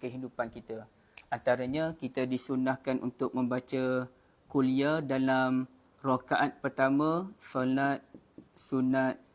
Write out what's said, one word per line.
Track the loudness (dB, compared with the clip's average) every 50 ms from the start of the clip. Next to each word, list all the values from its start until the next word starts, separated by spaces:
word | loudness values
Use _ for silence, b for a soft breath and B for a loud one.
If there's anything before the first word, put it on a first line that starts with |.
kehidupan | -10 -8 -8 -8 -10 -8 -6 -6 -6 -6
kita. | -6 -12 -12 -10 -10 -10 -12 -14 _ B B B B B B B
Antaranya, | -6 0 2 2 2 2 2 -2 0 0 -2 -2 -4
kita | -6 -8 -6 -2 -2 0
disunahkan | 0 0 -4 -2 -2 -2 0 2 0 0 0 -2 -2 -2 -2 -2
untuk | -6 -4 -2 -4 -2 0
membaca | -2 0 0 0 -2 -2 -2 -2 -2 0 2 0 0 -2 -4 b b b b b b _ -2
kuliah | 0 2 2 4 4 2 2 2 2 0
dalam | 0 -2 0 2 4 4 4 4 4 2 2 0 -2 -4 -10 -20 _ _ _ _ 0
rakaat | 0 0 0 0 -2 0 0 0 0 -2 -4
pertama | -6 -6 0 2 2 4 4 2 2 2 0 -2 -4 -6 -12 -14
solat | -12 -6 -2 -2 0 0 2 2 2 0 -2 -4 -8 _ -20 -20 -20 _ _ -20 -20 _
sunat | _ -14 -6 -2 0 0 2 2 2 2 2 0 -2 -6 -12 _